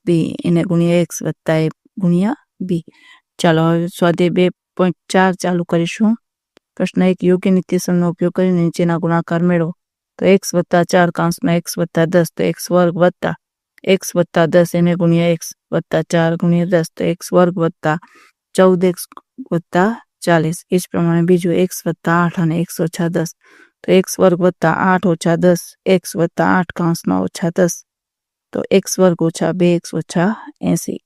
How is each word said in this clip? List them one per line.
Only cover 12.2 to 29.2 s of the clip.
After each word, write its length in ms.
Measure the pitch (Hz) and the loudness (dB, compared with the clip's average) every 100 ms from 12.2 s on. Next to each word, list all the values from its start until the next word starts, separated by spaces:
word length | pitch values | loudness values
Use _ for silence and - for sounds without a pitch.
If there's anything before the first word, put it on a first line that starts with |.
| 165 - | 0 -2
તો 60 | |
એક્સ 220 | 185 165 - | -4 -4 -2
વર્ગ 260 | 175 175 160 | 0 2 2
વત્તા 320 | 180 - 165 165 _ _ _ _ | 0 0 -6 -6 _ _ _ _
એક્સ 240 | - 190 - | -2 -2 -2
વત્તા 320 | 175 175 170 165 | -4 -2 0 2
દસ, 220 | 175 170 | 2 2
એને 180 | 175 175 175 | 2 0 2
ગુણ્યા 360 | 170 170 170 165 | 2 2 2 -2
એક્સ 120 | - - _ | -6 -18 _
વત્તા 300 | 165 - 160 160 | -6 -2 -4 -2
ચાર 200 | 170 165 170 | 0 0 0
ગુણ્યા 340 | 175 170 175 | 0 0 2
દસ, 160 | 180 165 | 0 -2
તો 100 | - | -4
એક્સ 220 | 175 170 - | -4 -4 -2
વર્ગ 240 | 180 180 185 | 2 2 2
વત્તા 340 | 165 - 156 151 - _ _ _ _ | -4 -2 -4 -4 -6 _ _ _ _
ચૌદ 300 | - 185 185 | 2 4 4
એક્સ 180 | 185 175 - - _ - 262 | 0 -2 -10 -20 _ -20 -6
વત્તા 400 | 170 - 175 196 233 - _ | -6 -2 0 0 -2 -12 _
ચાલીસ. 340 | - 170 160 170 - | -2 0 0 -6 -4
એ 60 | 185 | -4
જ 60 | - | -2
પ્રમાણે 360 | 180 170 165 170 | -2 0 0 2
બીજું 260 | 180 175 | 2 2
એક્સ 240 | 175 180 - 175 | 0 -2 -4 -8
વત્તા 300 | 160 - 170 | -6 -2 0
આઠ 160 | 170 - | 0 0
અને 180 | 165 165 | -2 -2
એક્સ 200 | 190 - | -4 -4
ઓછા 300 | 165 - 170 | -6 -4 -4
દસ, 160 | 170 165 - _ _ _ _ | -2 -4 -8 _ _ _ _
તો 100 | - | 0
એક્સ 200 | 180 185 - | 0 0 2
વર્ગ 220 | 185 180 | 2 4
વત્તા 340 | 180 - 165 - 190 | 0 0 -2 0 0
આઠ 200 | 185 180 | 0 0
ઓછા 300 | 165 170 170 | 0 0 2
દસ, 260 | 180 170 - - | 2 2 -2 -8
એક્સ 260 | - - - 202 | 0 0 -2 -4
વત્તા 320 | 165 - 170 185 | -4 0 0 0
આઠ 160 | 175 - | 0 -2
કાઉન્સમાં 440 | 170 170 - 185 185 | -2 -2 -2 -2 -4
ઓછા 240 | - 170 175 | -4 -4 0
દસ, 180 | 175 - - _ _ _ _ _ _ | 0 -2 -12 _ _ _ _ _ _
તો 60 | - - | -8 0
એક્સ 220 | 190 - - | 0 0 0
વર્ગ 240 | 185 170 | 0 2